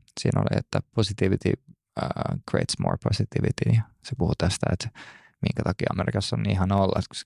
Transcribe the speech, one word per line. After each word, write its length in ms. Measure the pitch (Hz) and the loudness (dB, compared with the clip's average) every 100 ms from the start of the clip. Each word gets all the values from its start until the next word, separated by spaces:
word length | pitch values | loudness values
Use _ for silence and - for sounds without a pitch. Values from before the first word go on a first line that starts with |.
| _ - | _ -4
siinä 200 | - - | 0 2
oli, 180 | - - | 2 0
että 220 | - - - | 0 -4 -2
positivity, 580 | - 98 101 95 98 - - - - _ - | 0 0 2 2 2 2 0 -4 -20 _ -6
äh, 360 | - 50 50 50 - | -6 -4 -4 -4 -2
creates 280 | - 50 - | 0 0 -2
more 180 | 50 - - | -2 0 0
positivity 600 | - - - - - 110 113 | 0 0 0 0 0 4 4
ja 60 | - _ | 2 _
se 100 | - - | -10 -2
puhuu 160 | 82 - | 0 2
tästä, 280 | 87 - - | 0 0 0
että 160 | 92 - - - - - _ | -2 -4 -12 -18 -20 -20 _
minkä 200 | - - | -4 0
takia 220 | - - - | -2 -2 -2
Amerikassa 460 | - - 101 - 113 | -2 -2 -2 -2 -2
on 60 | |
niin 100 | 104 | 0
ihana 240 | 98 92 98 | 0 2 2
olla, 220 | 95 - | 2 0
että 100 | - | -4
kun 80 | |
sä 80 | - | -6